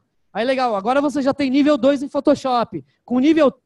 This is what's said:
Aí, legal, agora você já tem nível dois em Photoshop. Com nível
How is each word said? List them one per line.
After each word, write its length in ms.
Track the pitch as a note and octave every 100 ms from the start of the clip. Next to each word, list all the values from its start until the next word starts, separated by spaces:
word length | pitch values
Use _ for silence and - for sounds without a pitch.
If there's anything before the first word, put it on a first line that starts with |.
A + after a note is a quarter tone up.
| _ _ _
Aí, 100 | F#3+
legal, 320 | B3 C4 B3 G3+
agora 240 | G3 C#4
você 220 | C#4+ C#4+
já 140 | C4 C#4
tem 160 | C#4
nível 260 | C4+ C#4+ D4
dois 240 | C4 C#4+
em 80 | C#4+
Photoshop. 760 | C#4+ C#4+ C#4 C4 B3 A3 D#3+ - _
Com 160 | - B3
nível 340 | C#4 D#4+ C#4 -